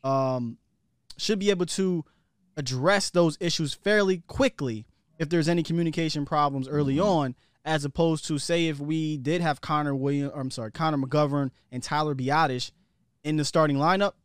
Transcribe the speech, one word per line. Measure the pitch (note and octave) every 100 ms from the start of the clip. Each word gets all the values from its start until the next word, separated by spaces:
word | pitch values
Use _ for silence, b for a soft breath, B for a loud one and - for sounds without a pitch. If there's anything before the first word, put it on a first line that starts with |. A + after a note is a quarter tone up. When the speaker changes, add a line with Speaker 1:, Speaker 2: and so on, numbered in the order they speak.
Speaker 1:
um, | C3+ C3+ C3 B2+ A#2+ - _ _ _ _ _ -
should | - G#3
be | G3+
able | F#3+ F3
to | - F#3+ F3 - _ _ _ _ -
address | C3 B2+ D3+ G3+ -
those | F3+ E3+ D3
issues | F3 - D3+
fairly | - G3 G#3+ G3 F#3 -
quickly | - C4 - C3+ A2 A#2 _ _ _
if | D#3
there's | E3+ D#3
any | E3+
communication | D#3 E3+ E3+ D#3 D#3+ D3+ C#3
problems | D3+ D3 C#3 C3
early | D3 C#3 C3+
Speaker 2:
Mm-hmm. | G3+
Speaker 1:
on, | E3+ C3+ B2 _ _ D#3
as | D#3 C#3+
opposed | - E3 D#3 -
to, | D3
say, | - E3+ E3
if | C#3+
we | D3 D#3+ D#3 D3+
did | B2+ F3
have | E3+ C#3+
Connor | - D3+ D3 C#3
William-, | C#3 C#3+ C#3+
or, | D3
I'm | C3
sorry, | - A2+
Connor | - D#3+ D3+
McGovern | C3 D3 D3 C#3+ C3+ _ _
and | B2+
Tyler | - D3+ D3+ C3+
Biadasz | B2+ D3 D#3 B2+ - _ _ _ _ _
in | D3+ D#3
the | C#3
starting | E3 D#3 C#3
lineup | D#3 F#3+ G3+ -